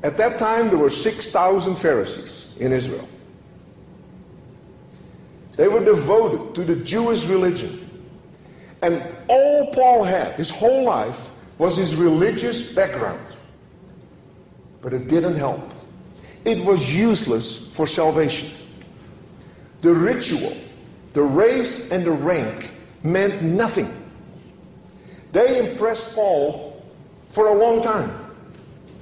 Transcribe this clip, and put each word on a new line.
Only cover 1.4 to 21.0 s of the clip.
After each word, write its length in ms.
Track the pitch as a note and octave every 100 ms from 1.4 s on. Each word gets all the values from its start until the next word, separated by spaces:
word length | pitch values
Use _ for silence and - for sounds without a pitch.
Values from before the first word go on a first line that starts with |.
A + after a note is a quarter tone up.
| F3+ G3 F3 F#3
Pharisees 800 | E3+ B2+ F#2+ - - - - -
in 140 | B2+
Israel. 360 | C3 B2 - - - - - - - - - - - - - - - - - - - - - - - - - - -
They 120 | E3+
were 160 | A3+
devoted 720 | G#3+ F#3+ C#3 G#3+ A3+ D3+ - -
to 80 |
the 120 | E3+ E3
Jewish 420 | A#2+ G#3+ A#3 A3+ D#3+
religion. 640 | F#3+ F#3 F3 - - - - - - - - - - - -
And 200 | F3 E3+ - - -
all 440 | B3+ C#4 D4 C#4
Paul 300 | - B3+ B3
had, 320 | F#3+ F#3 G#2+
his 160 | - D#3+
whole 320 | D#3+ A3 C4
life, 480 | B3 D#3 A2 B2 - - - -
was 180 | E3+ E3
his 180 | F3+
religious 800 | D#3 E3+ D#3+ G3 A3 A#3+ A#3 -
background. 500 | - F#3+ B2+ A#2 E3 - - - - - - - - - - - - - - - -
But 120 | B2+
it 140 | B2+ B2+
didn't 300 | D#3+ E3+ D#3+
help. 340 | C#3 - - - - - - - - -
It 200 | - A3
was 280 | F3+ F#3+ C3
useless 760 | D#3 A3+ G#3+ - A2+ A#2 - -
for 140 | - D3+
salvation. 720 | - D#3+ D#3 - - - - - - - - - - - - - - - -
The 100 | E3+
ritual, 640 | E3+ F3+ B3 - D#3+ - - - - - -